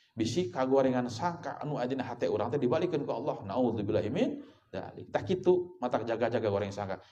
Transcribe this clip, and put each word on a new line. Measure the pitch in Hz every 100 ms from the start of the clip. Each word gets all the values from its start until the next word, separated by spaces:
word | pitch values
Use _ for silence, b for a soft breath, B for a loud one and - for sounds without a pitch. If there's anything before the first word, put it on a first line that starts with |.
| b
Bisi | b 110 175 180
kagorengan | 139 131 139 135 127 123
sangka | - 175 165 139 -
anu | 147 131
adina | 123 131 117
hate | 120 -
urang | 104 110
teh | 139
dibalikeun | 123 160 170 151
ka | 135 117
Allah. | 143 131 101
Nauzubillahi | 113 123 104 98 104 101
min | 156 311 - B B B
dzalik. | 95 - - -
Tah | - -
kitu, | 180 180 180 - -
mata | 123 120 117
jaga-jaga | 113 113 117 107
goreng | 98 101
sangka. | 98 98 90 B